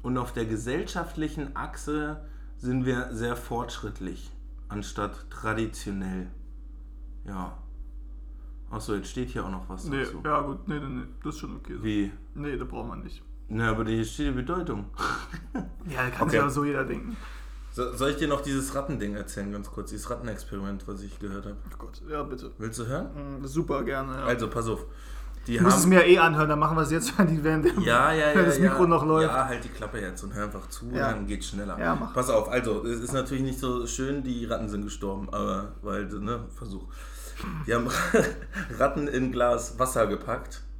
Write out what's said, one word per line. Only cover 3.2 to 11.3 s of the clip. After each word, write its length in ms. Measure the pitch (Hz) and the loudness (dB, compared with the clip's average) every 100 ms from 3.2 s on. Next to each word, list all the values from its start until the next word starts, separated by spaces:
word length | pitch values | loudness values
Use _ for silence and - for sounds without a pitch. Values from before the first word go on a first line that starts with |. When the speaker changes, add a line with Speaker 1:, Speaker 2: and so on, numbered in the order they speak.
| 120 120 | -2 -2
Speaker 1:
fortschrittlich 920 | - 120 120 - 107 98 92 - - - - - - | -4 -4 -4 -6 -8 -6 -8 -8 -12 -12 -12 -12 -8
anstatt 580 | 104 98 - 104 - - | -8 -6 -4 -4 -6 -12
traditionell. 1000 | - 110 110 110 - - 98 95 92 92 - - - - - - - - - - | -6 -2 -2 -2 -4 -6 -4 -4 -4 -6 -10 -12 -14 -14 -14 -14 -14 -12 -12 -10
Ja. 300 | 95 87 - - - - - - - - - - - - | -8 -8 -10 -12 -12 -12 -12 -12 -12 -12 -14 -14 -14 -10
Ach 100 | - | -8
so, 140 | 113 | -2
jetzt 140 | 101 - | -4 -4
steht 220 | 127 123 | -6 -4
hier 140 | 117 | -4
auch 60 | 95 | -4
noch 180 | 92 - | -6 -8
was 160 | 92 | -8
Speaker 2:
Nee, 200 | 156 139 | -4 -2
Speaker 1:
dazu. 160 | 131 - | -2 -4
Speaker 2:
ja 160 | 156 147 | 0 0
gut, 260 | 139 135 - | 0 -6 -4
nee, 100 | 147 | -4
nee, 80 | 135 | -4
nee, 140 | 127 123 - | -6 -8 -8
das 100 | 143 | -8